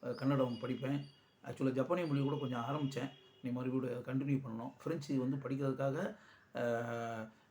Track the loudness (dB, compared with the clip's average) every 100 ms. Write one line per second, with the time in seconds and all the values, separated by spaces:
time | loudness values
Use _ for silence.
0 | -6 0 2 4 4 2 -4 -2 0 -2
1 | -4 -14 -20 _ -10 0 0 2 2 2
2 | 2 2 2 0 0 -2 0 0 0 -2
3 | -4 -8 -20 -8 -4 -2 0 0 0 -4
4 | -2 0 2 2 0 -6 -8 -6 -4 -4
5 | 0 0 2 0 -2 0 0 2 0 2
6 | -2 -4 -16 -20 -10 -2 2 2 0 -2
7 | -4 -4 -8 -12 -20